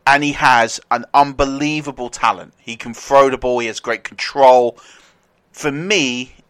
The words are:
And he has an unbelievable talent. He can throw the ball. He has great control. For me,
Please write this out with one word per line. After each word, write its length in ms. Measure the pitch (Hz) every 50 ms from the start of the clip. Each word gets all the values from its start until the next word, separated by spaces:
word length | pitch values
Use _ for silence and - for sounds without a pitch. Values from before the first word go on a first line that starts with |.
| _
And 160 | 135 139 143
he 100 | 147 147
has 480 | 143 - 156 135 127 120 117 113 - - - _
an 160 | 120 120 117 - -
unbelievable 960 | 139 143 143 135 131 143 135 135 139 147 151 156 151 147 147 131 123 123 120
talent. 440 | - - - 113 98 90 87 - _ _
He 180 | _ 117 117
can 160 | 113 - 120
throw 380 | 113 - - - 139 139 135 135
the 80 | 127 120
ball. 220 | - 123 123 123
He 60 | 117
has 140 | 113 107 -
great 240 | - 117 113 107 -
control. 760 | - 104 - - - - 139 135 127 127 127 120 117 - - - - - _ _ _ _ _ _ _ _ _ _ _
For 180 | _ - - 147
me, 640 | 139 147 170 196 214 185 143 127 123 123 127 - - _ _